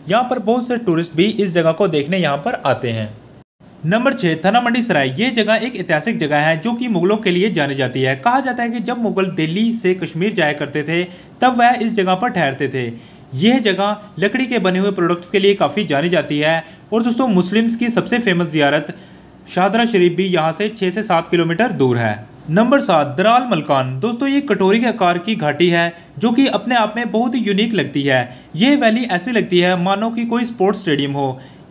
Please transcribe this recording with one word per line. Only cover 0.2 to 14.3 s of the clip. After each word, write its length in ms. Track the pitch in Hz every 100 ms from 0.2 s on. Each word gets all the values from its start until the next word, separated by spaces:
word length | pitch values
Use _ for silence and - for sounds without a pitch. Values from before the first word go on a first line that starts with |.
पर 160 | 247 254
बहुत 280 | 202 247 247
से 100 | 240
टूरिस्ट 360 | 233 160 165
भी 120 | 147 208
इस 280 | 214 202
जगह 180 | 170 160
को 160 | 160 196
देखने 300 | 151 143 185
यहाँ 200 | 156 143
पर 240 | 220 254 143
आते 240 | 123 123
हैं। 240 | 113 107 - - - - _ - - 156
नंबर 280 | 220 262
छः, 220 | - 175 160 185
थाना 160 | 233
मंडी 200 | 240 247
सराय। 420 | 233 156 135 131
ये 60 | 247
जगह 220 | 233 208 220
एक 220 | 233 233
ऐतिहासिक 400 | 180 151 151 -
जगह 200 | 151 147
है 220 | 156 165
जो 140 | 220
कि 140 | 233 247
मुगलों 300 | 185 170 214
के 140 | 202
लिए 180 | 180 214
जानी 260 | 170 143 135
जाती 260 | 127 131
है। 140 | 131 135
कहा 240 | 233 262
जाता 240 | 262 247
है 60 | 233
कि 100 | 233
जब 180 | 214 240
मुगल 280 | 214 175 185
दिल्ली 480 | 151 156 175 226
से 200 | 226 185
कश्मीर 400 | 185 165 160 202
जाया 200 | 190 151
करते 300 | 147 143 151
थे, 200 | 147 170 180 - - -
तब 160 | 254 233
वह 200 | 240 247
इस 120 | 226 196
जगह 200 | 185 185
पर 140 | -
ठहरते 380 | 185 170 131 139
थे। 500 | 131 120 113 - - - 131
यह 240 | 208 262
जगह 380 | 214 185 202 208 - -
लकड़ी 260 | 202